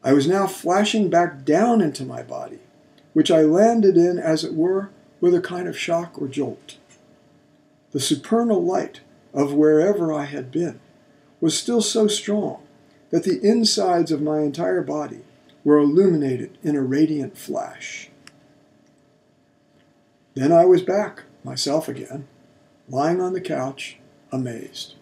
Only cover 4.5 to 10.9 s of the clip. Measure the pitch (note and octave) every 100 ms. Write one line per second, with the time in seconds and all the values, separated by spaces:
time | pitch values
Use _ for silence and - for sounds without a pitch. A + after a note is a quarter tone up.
4.5 | D#3+ F3 F#3+ G3+ - _ _ F3 F3 F3
5.5 | F3 F3+ - - E3+ E3+ - C#3 C3+ B2
6.5 | G2+ - - _ _ _ _ _ _ _
7.5 | _ _ _ _ C#3+ - C#3+ - A3+ A#3
8.5 | G3 E3+ F#3 - - _ _ _ - C#3+
9.5 | C#3+ D3+ D3+ F3 G3 E3 D3+ C#3+ C#3+ B2+
10.5 | D#3 E3+ - _